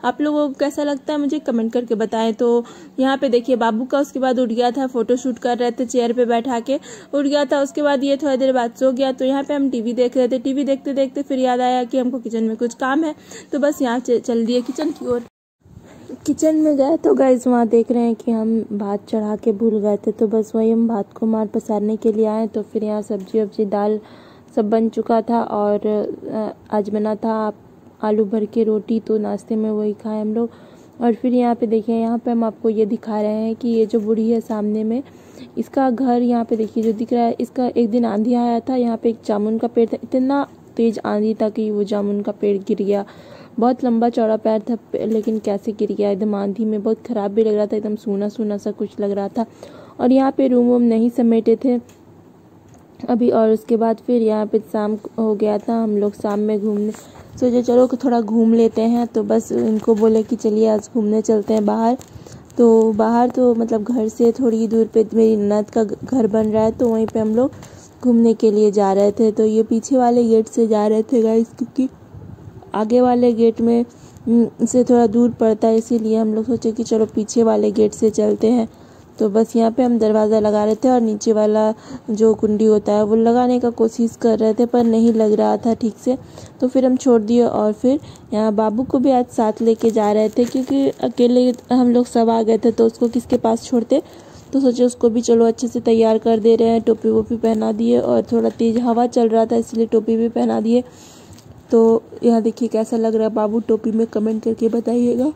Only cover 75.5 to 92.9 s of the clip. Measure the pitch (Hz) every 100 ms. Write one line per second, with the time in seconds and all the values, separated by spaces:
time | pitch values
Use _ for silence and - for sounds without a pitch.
75.5 | 214 226 226 226 233 220 220 220 214 220
76.5 | 233 233 220 226 220 220 - 208 - 226
77.5 | 214 208 202 214 - 220 208 214 208 220
78.5 | 247 226 - - - - - 220 202 226
79.5 | 233 226 226 247 240 214 214 214 220 214
80.5 | 208 208 220 262 254 226 208 226 214 214
81.5 | 214 214 220 - - - 208 220 214 220
82.5 | 208 220 214 208 208 214 226 226 240 247
83.5 | 247 247 233 226 - 233 - 233 220 220
84.5 | 214 240 240 233 226 226 220 220 214 214
85.5 | 214 240 226 233 - - 254 - - -
86.5 | - 254 262 254 254 269 233 208 240 233
87.5 | - 214 208 247 285 - - - 208 220
88.5 | 208 220 214 254 277 262 254 247 - 220
89.5 | 214 226 226 233 220 208 214 214 214 240
90.5 | 262 262 277 269 - 254 233 240 247 254
91.5 | 240 - 254 247 240 247 240 226 226 220
92.5 | 226 233 226 226